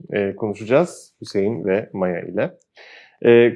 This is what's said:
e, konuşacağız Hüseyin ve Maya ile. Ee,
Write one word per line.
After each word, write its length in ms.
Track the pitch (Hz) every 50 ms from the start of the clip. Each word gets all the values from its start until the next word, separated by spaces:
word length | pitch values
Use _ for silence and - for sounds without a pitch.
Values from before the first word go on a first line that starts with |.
| - -
e, 240 | - 104 101 98 98
konuşacağız 800 | - 117 107 101 - 110 104 127 151 180 175 - - - _ _ _
Hüseyin 440 | - - - 101 98 104 117 - -
ve 260 | 98 95 104 120 -
Maya 280 | - 98 92 90 87 90
ile. 300 | 95 92 90 104 123 185 - _ _ _ _ - - - - - - _ _ _ -
Ee, 280 | 117 117 117 120 120 117